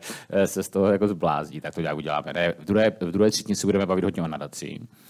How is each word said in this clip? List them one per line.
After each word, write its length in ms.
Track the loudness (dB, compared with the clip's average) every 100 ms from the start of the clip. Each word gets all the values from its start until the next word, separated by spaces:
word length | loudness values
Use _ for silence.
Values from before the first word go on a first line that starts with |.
| -8 -14 -2
eh, 180 | 2 2
se 160 | 0
z 60 | -2
toho 180 | 2 4
jako 200 | 4 2
zbláznit, 540 | 2 0 0 -4 -8
tak 140 | -8 -4
to 60 |
nějak 160 | -4 -4
uděláme. 360 | -2 -4 -2
Ne, 200 | 0 0 -2
v 60 | 0
druhé, 260 | 4 4 2
v 100 | -2
druhé 200 | 2 4
třetině 240 | 2 -2 -2
se 120 | 2
budeme 180 | 2 2
bavit 180 | 2
hodně 200 | 0 -2
o 40 | -4
nadaci, 520 | -6 -10 -10 -12 -12 -14 _ -20